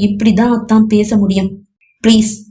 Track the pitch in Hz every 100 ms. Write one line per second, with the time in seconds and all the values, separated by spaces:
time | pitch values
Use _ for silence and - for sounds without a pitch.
0 | 202 202 220 202 240 233 - 220 214 214
1 | 208 214 196 190 190 - - _ _ _
2 | 220 220 214 - -